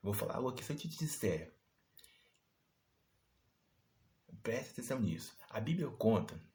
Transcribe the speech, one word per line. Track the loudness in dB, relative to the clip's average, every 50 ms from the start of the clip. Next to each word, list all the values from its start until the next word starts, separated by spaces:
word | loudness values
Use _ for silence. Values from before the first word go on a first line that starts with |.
Vou | 0 0 0
falar | 2 0 0 0
algo | 0 0 0
aqui, | -2 -2 -4
se | -4
eu | -4 -4
te | -4 -8
disser, | -4 -2 -2 -2 -2 2 2 2 2 2 -2 -6 -14 _ _ _ _ _ _ _ _ -20 -20 -20 -20 _ _ _ _ _ _ _ _ _ _ _ _ _ _ _ _ _ _ _ _ _ _ _ _ _ _ _ _ _ _ _ _ _ _ _ _ _ _ _ _ _ _ _ -20 -8 -4
preste | -2 -2 -2 -2 -6
atenção | -8 -10 -4 -2 0 2
nisso. | 2 2 2 0 -4 -10 -14 -18 -20 -8
A | -4 -4
Bíblia | 0 2 2 2 0 -2
conta | -2 4 6 6 6 6 4 0 -6 -12 -14 -16 _